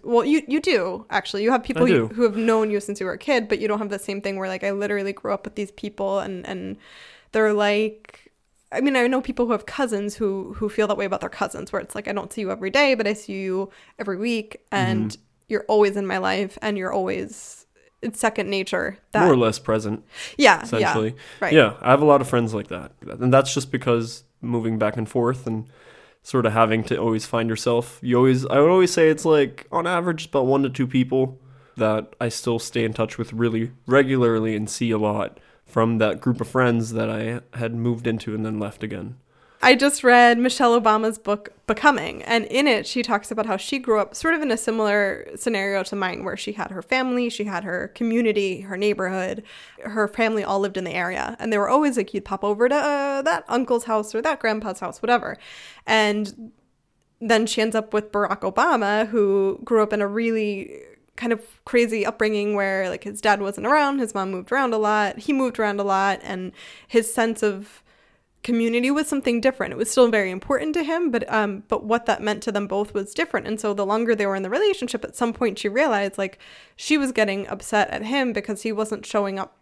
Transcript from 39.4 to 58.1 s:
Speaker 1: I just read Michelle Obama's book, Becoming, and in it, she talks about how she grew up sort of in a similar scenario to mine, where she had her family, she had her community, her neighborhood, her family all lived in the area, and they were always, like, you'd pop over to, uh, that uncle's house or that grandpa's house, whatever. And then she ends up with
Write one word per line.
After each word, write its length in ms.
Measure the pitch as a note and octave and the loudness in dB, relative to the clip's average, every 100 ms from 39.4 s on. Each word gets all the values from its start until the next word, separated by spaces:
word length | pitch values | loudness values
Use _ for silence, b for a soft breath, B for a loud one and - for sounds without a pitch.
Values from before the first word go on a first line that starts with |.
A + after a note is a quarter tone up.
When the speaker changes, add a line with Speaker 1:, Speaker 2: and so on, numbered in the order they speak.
| b b | b b
Speaker 1:
I 100 | A#3+ | 4
just 300 | C4 C#4 - | 6 4 2
read 340 | B3+ A#3+ A#3+ A#3+ | 6 8 8 6
Michelle 420 | B3 - B3 A#3 | 2 2 4 4
Obama's 380 | A3 G#3+ A3 A3 | 4 2 0 -4
book, 360 | - G#3 - _ - | -4 -4 -4 _ -4
Becoming, 560 | G#3+ D4 C#4+ D#3+ - | 2 4 4 -2 -8
and 240 | - A#3 G#3 | -2 -2 0
in 220 | B3+ C#4+ | 0 2
it, 180 | A3 - | 2 0
she 160 | B3+ | -4
talks 300 | A#3 G#3 - | -2 -2 -2
about 160 | A3 A3 | -4 -2
how 100 | F#3+ | -2
she 220 | - C#4 | -4 -6
grew 200 | B3+ G#3+ | 0 2
up 140 | G3 | 0
sort 220 | - E4 E4 | -2 0 0
of 80 | |
in 80 | D4 | 0
a 60 | B3+ | -2
similar 720 | - A3+ G#3+ G#3 G3+ - - D2 | -2 0 2 2 0 -2 -10 -6
scenario 460 | A#3+ G#3 G3 G3 | -4 -2 0 -2
to 120 | F#3 G3+ | -2 -4
mine, 280 | F#3 - | -4 -4
where 140 | - F#3+ | -8 -8
she 140 | - | -10
had 180 | G#3 - | -8 -8
her 140 | F#3+ | -10
family, 480 | - C4 B3+ B3 A#3+ | -4 -2 0 0 -2
she 140 | A3+ G#3 | -4 -6
had 180 | F#3+ | -6
her 240 | G3+ F3 G3 - | -6 -6 -6 -4
community, 640 | A#3 A3+ A#3 G#3 G3 F#3 | -2 0 2 0 0 -4
her 160 | G3 F#3 | -8 -2
neighborhood, 640 | G#3 G3+ F#3 F#3+ F#3 G3 B B B B | -2 0 -2 -4 -4 -6 B B B B
her 260 | - A3 G#3 | -8 -2 -2
family 360 | A3 A3+ A3 | 0 0 0
all 160 | F#3+ G3 | 0 0
lived 180 | G3 G3 | 0 -4
in 60 | |
the 100 | F#3 | -6
area, 420 | F3+ F3+ F#3 C2 A#3 | -4 -4 -4 -6 -6
and 120 | A3+ | -2
they 60 | G#3 | 0
were 120 | G3+ | 4
always, 280 | C4+ D4 A#3+ | 4 4 0
like, 160 | G3 | -4
you'd 120 | G3 - | -6 -6
pop 180 | G3 | -4
over 260 | G#3 G#3 B3 | -2 2 2
to, 60 | C#4+ | 2
uh, 460 | D4 C#4+ C#4 C#4 | 2 0 -2 -2
that 200 | C#4+ C#4 - | -2 -2 -2
uncle's 380 | A#3+ B3+ A#3 A#3 | -2 0 0 0
house 280 | G#3+ G#3+ | -2 -2
or 80 | A3+ | -4
that 180 | - - | -2 -2
grandpa's 420 | A3+ G#3+ G#3+ F3+ | -2 -2 -4 -8
house, 200 | F3+ - | -8 -6
whatever. 340 | A3 A#3+ - - B B B B - | 0 0 0 -12 B B B B 0
And 640 | A3 G#3+ G#3 G#3 - A3+ _ _ _ _ _ _ - | 2 4 0 -4 -8 -18 _ _ _ _ _ _ -10
then 280 | A3+ A3+ A#3 | 2 2 2
she 120 | - | 0
ends 140 | A3 A3 | 0 0
up 160 | G#3+ | 0
with 200 | G#3+ G#3 | -2 -2